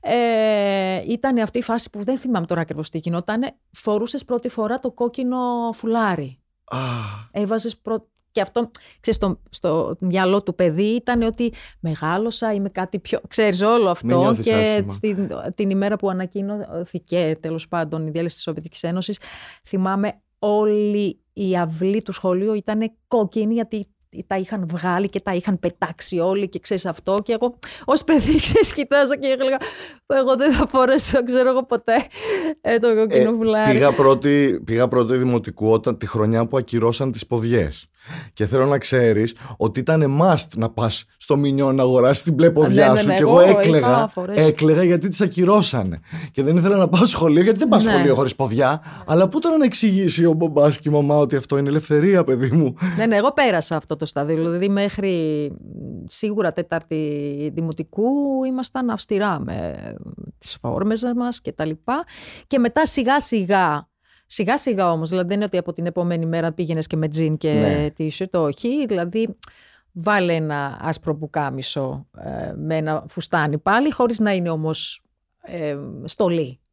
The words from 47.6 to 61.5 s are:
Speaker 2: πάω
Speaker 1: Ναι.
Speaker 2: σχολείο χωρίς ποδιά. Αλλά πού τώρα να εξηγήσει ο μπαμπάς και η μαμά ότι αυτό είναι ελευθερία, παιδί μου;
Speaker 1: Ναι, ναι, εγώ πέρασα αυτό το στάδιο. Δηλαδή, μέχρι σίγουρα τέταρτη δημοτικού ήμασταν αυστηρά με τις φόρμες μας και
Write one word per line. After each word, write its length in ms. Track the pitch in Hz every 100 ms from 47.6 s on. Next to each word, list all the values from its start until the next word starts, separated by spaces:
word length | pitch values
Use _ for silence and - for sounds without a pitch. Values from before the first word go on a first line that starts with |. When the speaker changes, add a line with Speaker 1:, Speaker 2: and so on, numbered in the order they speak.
| 285
Speaker 2:
πάω 120 | 214
Speaker 1:
Ναι. 80 | 220
Speaker 2:
σχολείο 240 | - 139 127
χωρίς 200 | 131 -
ποδιά. 480 | 135 113 131 156 - - -
Αλλά 200 | 160 190
πού 100 | 285
τώρα 180 | 339 320
να 80 | 262
εξηγήσει 600 | - 220 190 185 156 170
ο 80 |
μπαμπάς 460 | 160 165 147 147 143
και 100 | 151
η 20 |
μαμά 260 | 147 143 147
ότι 180 | 147 143
αυτό 220 | 127 139
είναι 120 | 139
ελευθερία, 540 | 151 151 151 175 185
παιδί 280 | 147 127 131
μου; 220 | 151 139 - 185 170
Speaker 1:
Ναι, 80 | 226
ναι, 100 | 208
εγώ 160 | 240
πέρασα 440 | 285 262 180 - 160
αυτό 180 | - 147
το 100 | 156
στάδιο. 300 | - 147 160
Δηλαδή, 340 | 165 175 196
μέχρι 840 | 196 202 - 196 175 156 151 147 - - - - - -
σίγουρα 460 | - 214 208 180
τέταρτη 1000 | 156 170 165 - 160 151 147 143 143 151
δημοτικού 880 | 165 160 156 156 - 226 285 285 269
ήμασταν 460 | 262 254 247 262 247
αυστηρά 500 | 220 - 202 208 160
με 360 | 127 82 82 58 52 55 - - - -
τις 200 | - -
φόρμες 420 | 120 120 196 220 247 240
μας 260 | 247 240
και 100 | -